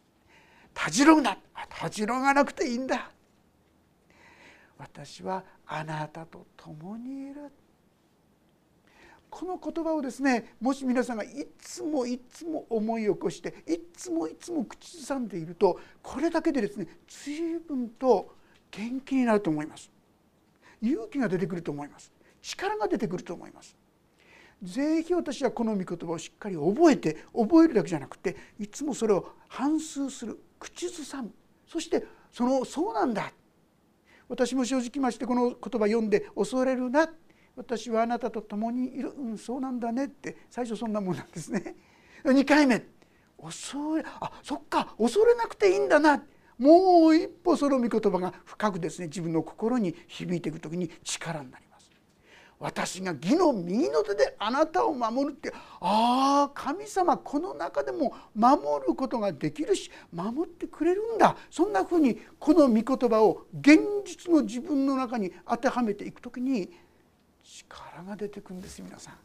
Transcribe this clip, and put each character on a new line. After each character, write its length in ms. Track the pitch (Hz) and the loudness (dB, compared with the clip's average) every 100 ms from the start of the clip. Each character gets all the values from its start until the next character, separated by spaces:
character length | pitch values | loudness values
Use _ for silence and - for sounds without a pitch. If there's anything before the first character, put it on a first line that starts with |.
| _ _ _ _ _ _ _ | _ _ _ _ _ _ _
た 180 | - - | -6 -2
じ 140 | 170 | 6
ろ 120 | 294 311 | 8 8
ぐ 60 | |
な、 160 | 240 185 - | 4 -2 -10
あ、 120 | - - | -16 -14
た 200 | - 160 | -10 -8
じ 160 | 196 214 | -4 -4
ろ 140 | 254 | 0
が 140 | 277 | 4
な 100 | 277 | 4
く 80 | 285 | 4
て 160 | - 320 | 0 -4
い 60 | |
い 40 | 240 | -2
ん 80 | 262 | -4
だ。 240 | 262 - - _ _ _ _ _ _ _ _ _ _ - - - - _ - | -4 -6 -18 _ _ _ _ _ _ _ _ _ _ -20 -20 -20 -20 _ -20
私 440 | 139 - 143 - | -20 -18 -18 -12
は 220 | 185 190 185 _ - | -6 -6 -8 _ -10
あ 160 | 156 | -8
な 220 | 156 156 151 | -6 -6 -8
た 180 | 165 160 | -10 -16
と 200 | - - - | -18 -20 -20
共 400 | 165 156 175 226 | -18 -16 -14 -12
に 340 | 247 269 277 | -12 -12 -12
い 40 | |
る」。 160 | 285 285 - _ _ _ _ _ _ _ _ _ _ _ _ _ _ - - _ | -14 -18 -20 _ _ _ _ _ _ _ _ _ _ _ _ _ _ -20 -20 _
こ 160 | - | -10
の 140 | 349 370 | -8 -6
言 260 | 302 339 | -6 -4
葉 100 | 320 | -2
を 60 | 311 | -2
で 100 | 269 | -4
す 100 | - | -2
ね、 320 | 277 240 - - | 2 2 -2 -4
も 120 | 240 | -2
し 120 | 277 | 0
皆 180 | 262 247 | 0 0
さ 120 | 247 | 0
ん 20 | 220 | -4
が 80 | |
い 240 | - 269 - - | -8 -12 -14 -16
つ 240 | - - | -18 -10
も 240 | 339 302 240 | -4 -2 -2
い 140 | 247 - | -6 -10
つ 140 | - | -14
も 220 | 330 311 - | -10 -8 -4
思 280 | 226 220 226 | -2 -2 0
い 40 | |
起 140 | 208 165 | 0 0
こ 120 | 180 | -2
し 120 | - | -6
て、 220 | - - - | -10 -10 -6
い 140 | 339 - | -6 -6
つ 180 | - 359 | -16 -6
も 180 | 330 - | -4 -4
い 80 | - | -8
つ 140 | - | -8
も 120 | 330 | -6
口 340 | 208 - - 349 | -6 -10 -20 -14
ず 60 | |
さ 140 | 262 269 | -8 -6
ん 80 | 226 | -6
で 120 | 180 | -8
い 60 | |
る 120 | 160 175 | -10 2
と、 240 | 190 175 - - | 2 2 -6 -20
こ 180 | - 262 | -12 -4
れ 100 | 330 | 0
だ 100 | 330 | 0
け 120 | 320 | 0
で 100 | 277 | 0
で 60 | 202 | -2
す 80 | 214 | -4
ね、 100 | 170 - _ | -10 -12 _
随 500 | - 285 302 330 330 | -16 -10 -6 -6 -6
分 300 | 320 269 226 | -6 -6 -8
と 440 | - 262 196 - - _ _ _ | 0 4 4 2 -14 _ _ _
元 300 | - 226 262 | -12 -8 -8
気 140 | - | -2
に 100 | 269 | 2
な 100 | 240 | 4
る 60 | 208 | 4
と 100 | 202 | 2
思 120 | 151 | -2
い 40 | 156 | -4
ま 100 | - | -12
す。 140 | - _ _ _ _ _ _ _ _ _ | -20 _ _ _ _ _ _ _ _ _
勇 280 | 220 370 440 | -2 -2 -2
気 100 | 285 | -2
が 100 | 214 | 0
出 100 | 180 | 0
て 80 | 180 | 0
く 100 | 180 | -4
る 60 | |
と 80 | 165 | -6
思 120 | 143 | -8
い 40 | 143 | -10
ま 100 | - | -14
す。 140 | - _ _ _ | -20 _ _ _
力 360 | - - 392 427 | -14 -6 -4 -2
が 120 | 403 | -2
出 80 | 294 | -2
て 120 | 196 | -2
く 80 | 180 | -4
る 60 | |
と 100 | - | -8
思 120 | 170 107 | -14 -16
い 60 | |
ま 100 | - | -20
す。 140 | - _ _ _ _ _ _ - - _ | -20 _ _ _ _ _ _ -20 -20 _
ぜ 400 | 180 208 294 320 | -8 -2 0 0
ひ 100 | 320 | 0
私 300 | 349 302 - | 0 0 -2
は 80 | 247 | -2
こ 140 | 226 | 0
の 120 | 220 208 | -2 -2
御 60 | |
言 160 | 180 175 165 | -4 -6 -6
葉 40 | |
を 60 | 160 | -6
し 120 | - | -8
っ 40 | - | -12
か 100 | 214 | -8
り 80 | 170 | -2
覚 340 | 151 233 339 | 0 6 6
え 40 | 220 | 6
て、 200 | 160 - - | 2 -4 -4
覚 300 | - 214 320 | -2 6 8
え 40 | 330 | 8
る 60 | |
だ 80 | 233 | 6
け 60 | 170 | 0
じ 80 | 165 | -2
ゃ 20 | |
な 80 | 135 | -6
く 120 | - | -8
て、 180 | 190 - - - | -6 -6 -12 -12
い 100 | 208 | -12
つ 160 | - | -8
も 100 | 294 | -6
そ 120 | 226 220 | -2 2
れ 60 | |
を 220 | 185 - - _ | 2 0 -12 _
反 260 | - 277 | -4 0
芻 340 | 311 311 277 277 | 0 -2 -6 -8
す 160 | - | -8
る。 140 | 214 - - _ | -12 -12 -16 _
口 300 | - - 349 | -20 -10 -10
ず 160 | 339 | -10
さ 180 | 277 277 | -12 -10
む。 100 | 202 - _ _ _ | -12 -14 _ _ _
そ 140 | 330 | -8
し 80 | - | -2
て、 180 | 339 - - _ | -2 -2 -12 _
そ 120 | - | -2
の、 200 | 240 269 240 | 2 2 0
「そ 240 | 269 403 | -2 -2
う 40 | |
な 100 | 440 311 | 0 0
ん 80 | |
だ。 180 | 196 - - _ _ _ _ _ _ _ _ - | 0 -6 -10 _ _ _ _ _ _ _ _ -10
私 260 | 254 247 | -2 0
も 100 | 262 | 0
正 140 | 240 262 | 0 0
直 220 | 240 285 | -2 -2
ま 100 | 254 | -2
し 80 | 240 | -2
て 80 | 226 | -2
こ 80 | |
の 160 | 247 247 | 0 0
言 40 | |
葉 320 | - 208 220 208 | -2 -6 0 2
読 160 | 226 | 2
ん 80 | 220 | 2
で、 180 | 196 - | 0 0
恐 300 | - 196 254 | -4 -2 0
れ 100 | 254 254 | 0 0
る 140 | 254 | 0
な。 220 | 285 320 - _ _ _ | 2 0 -2 _ _ _
私 360 | - - 233 240 | -18 -8 -8 -2
は 120 | 220 | 0
あ 40 | 233 | 0
な 120 | 240 | -2
た 120 | 240 | -4
と 120 | 220 | -6
共 280 | 208 208 226 | -8 -6 -4
に 280 | 247 254 269 | -4 -6 -6
い 40 | |
る。 100 | 269 - | -8 -8
う 120 | 240 | -10
ん、 80 | 208 | -8
そ 180 | - 262 | -8 -8
う 40 | |
な 100 | 262 | -6
ん 100 | 247 | -6
だ 100 | 233 | -4
ね」 120 | 233 226 | -4 -4
っ 20 | |
て、 280 | - - - - | -8 -12 -12 -12
最 140 | - | -8
初 120 | 240 208 | -6 -6
そ 100 | 226 | -4
ん 60 | |
な 80 | 208 | -2
も 120 | 185 | -2
ん 40 | 139 | -4
な 60 | |
ん 80 | - | -8
で 100 | 175 | -14
す 100 | - | -6
ね。 240 | 196 339 - _ _ | -6 -6 -12 _ _
<laughs> 240 | _ - | _ -4
二 200 | 294 269 | 4 4
回 220 | 277 294 277 | 6 6 6
目、 180 | 196 - _ _ _ _ - | 4 -2 _ _ _ _ -18
「恐 560 | 160 - - 277 302 311 | -16 -14 -10 -6 -4 -4
れ、 80 | - - | -4 -8
あ、 120 | - - | -12 -10
そ 140 | - 294 | -10 -10
っ 80 | |
か、 300 | - 311 - - | -2 -2 -2 0
恐 260 | 233 403 | 2 6
れ 100 | 466 | 6
な 120 | 480 466 | 6 2
く 100 | - | 2
て 140 | 403 | 4
い 60 | 392 | 4
い 20 | |
ん 100 | 403 | 4
だ 100 | 311 | 6
な。」 260 | 302 254 - _ _ - | 6 4 0 _ _ 4
も 500 | 262 339 370 349 320 | 8 10 10 8 10
う 80 | 320 | 6
一 120 | 381 | 4
歩 260 | - 359 | -2 0
そ 140 | 302 285 | 2 2
の 100 | 269 | 2
御 100 | 233 | 2
言 240 | 220 208 | 2 2
葉 60 | 180 | 2
が 140 | 180 - - | -2 -6 -16
深 260 | - 214 | -4 -2
く 80 | 180 | -2
で 80 | 165 | -6
す 100 | - | -6
ね、 100 | 175 | -8
自 120 | 180 | -6
分 100 | 165 | -2
の 100 | 160 | -2
心 340 | 151 - 220 254 | -2 -4 -2 0
に 180 | 185 - - | 0 -4 -12
響 300 | - 170 175 | -10 -4 -4
い 40 | |
て 80 | 160 | -4
い 40 | |
く 60 | 156 | -8
時 180 | 151 175 | -8 -6
に 140 | 170 - | -6 -8
力 380 | - - 160 160 | -10 -8 -8 -8
に 80 | 127 | -10
な 80 | - | -18
り 80 | _ | _
ま 80 | _ | _
す。 120 | _ _ _ _ _ - - _ | _ _ _ _ _ -20 -20 _
「私 440 | 147 - - 185 | -8 -6 -6 -6
が 100 | 185 | -6
義 240 | 147 165 320 | -4 2 4
の 160 | 330 | 4
右 380 | 220 175 208 381 | 2 -2 -2 0
の 120 | 453 | 0
手 120 | 403 | 0
で 200 | 415 - - | 2 0 0
あ 120 | 208 | -2
な 160 | 269 311 | 0 2
た 200 | 370 - | 2 0
を 80 | |
守 340 | 269 220 240 285 | 0 -2 -2 -2
る」 40 | 277 | -4
っ 0 | |
て、 160 | - - - - | -10 -12 -16 -6
あ 680 | 175 214 233 254 269 285 277 | 0 2 4 4 4 4 2
あ、 40 | |
神 320 | - 254 359 427 | -2 -6 -6 -4
様 320 | 392 359 214 | 0 2 0
こ 200 | - 294 | -2 -6
の 140 | 359 | -6
中 320 | - 339 - | -6 -4 -4
で 80 | 403 | -4
も 220 | 359 262 - - | -2 -4 -4 -10
守 520 | 214 240 294 - 285 - | 4 6 6 2 0 0
る 80 | |
こ 120 | 262 254 | -2 -2
と 120 | - | -2
が 140 | 202 | -2
で 200 | 147 156 | -2 -4
き 120 | 147 | -4
る 120 | 311 - | 0 -2
し、 140 | - - - | -2 -18 -12
守 380 | 170 196 262 359 | -8 -4 -4 -6
っ 40 | |
て 140 | - - | -8 -12
く 160 | - | -2
れ 100 | 311 | 0
る 200 | 381 453 | 0 -2
ん 40 | 427 | -2
だ。 180 | 233 - - | -2 -4 -10
そ 160 | - 392 | -4 -2
ん 60 | |
な 120 | 392 | -2
ふ 120 | - 349 | -2 0
う 40 | |
に 180 | 269 208 - - | 0 -2 -10 -4
こ 160 | - | 2
の 140 | 330 277 | 6 6
御 280 | 220 220 262 | 4 2 0
言 140 | 240 | 2
葉 120 | 220 | 4
を 240 | 214 156 - 151 | 4 2 -6 2
現 200 | 269 320 415 403 370 | 6 6 4 -4 -6
実 260 | - 359 | -10 2
の 100 | 320 | 2
自 200 | 214 240 | 2 -4
分 240 | 311 277 269 | -4 0 0
の 100 | 262 | -2
中 220 | 254 240 | -2 -4
に 140 | 185 - - | -4 -8 -4
当 120 | 233 | -2
て 100 | 269 | 0
は 140 | 247 | 0
め 120 | 226 | -2
て 120 | - 185 | -4 -10
い 60 | |
く 100 | - | -14
時 180 | 247 247 | -14 -6
に 320 | 262 247 - - _ _ _ _ _ _ | -2 -2 -4 -10 _ _ _ _ _ _
力 580 | - - - - - 156 | -20 -20 -20 -20 -18 -16
が 140 | 185 208 | -12 -10
出 140 | 202 | -10
て 100 | 202 | -10
く 140 | - | -14
る 20 | 185 | -14
ん 60 | |
で 60 | 196 | -14
す、 120 | - | -16
皆 180 | 185 - | -16 -18
さ 120 | - | -20
ん。 40 | - | -20